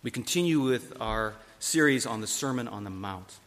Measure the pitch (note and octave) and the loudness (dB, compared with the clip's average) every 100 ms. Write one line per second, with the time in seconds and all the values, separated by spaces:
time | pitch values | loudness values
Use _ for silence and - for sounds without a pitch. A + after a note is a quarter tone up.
0 | A#2+ A#2+ A#2 F3 F3 D#3 C3 B2 - - | -4 -6 -2 0 4 4 4 0 -2 -6
1 | A2 A2 A2 G#2 - - - D#3+ D3 C3 | -2 0 -2 -4 -20 -10 0 4 6 6
2 | A#2+ A2+ G#2+ - C#3+ B2+ A#2 G#2 G2+ F#2+ | 0 -4 -4 -4 -2 -2 -4 -6 -8 -8
3 | G2 F#2+ F#2 - | -8 -8 -12 -20